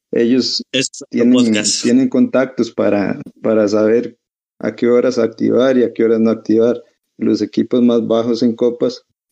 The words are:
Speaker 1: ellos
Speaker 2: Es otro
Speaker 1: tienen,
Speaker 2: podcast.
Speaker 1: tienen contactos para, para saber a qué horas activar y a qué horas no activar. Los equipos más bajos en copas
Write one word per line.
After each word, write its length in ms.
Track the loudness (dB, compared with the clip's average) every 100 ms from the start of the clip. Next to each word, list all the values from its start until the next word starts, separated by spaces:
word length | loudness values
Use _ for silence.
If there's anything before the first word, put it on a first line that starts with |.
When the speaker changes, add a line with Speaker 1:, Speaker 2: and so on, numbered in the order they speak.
| _
Speaker 1:
ellos 500 | -2 0 0 -2 -6 -6
Speaker 2:
Es 180 | -6 -6 -8
otro 60 | -8
Speaker 1:
tienen, 240 | 0 2
Speaker 2:
podcast. 480 | 4 2 0 -2 -2
Speaker 1:
tienen 260 | 0 2 2
contactos 600 | 0 0 0 -2 -4 -6
para, 480 | -2 -2 0 -2 -6 -12 -8
para 260 | -2 0 2
saber 500 | 2 2 0 -2 -10 _ _ _ -10
a 160 | -10 -2
qué 120 | 0
horas 300 | 2 2 0
activar 580 | -2 -2 0 2 2 2
y 60 |
a 80 | 0
qué 100 | 0
horas 160 | 0 2
no 100 | 0
activar. 540 | 0 0 2 2 0 -8 _ _ -6
Los 240 | -2 -2
equipos 400 | -2 -4 -2 2
más 240 | 2 2 0
bajos 360 | -2 -2 0
en 120 | -2 0
copas 480 | -2 0 -4 -4 _ _ _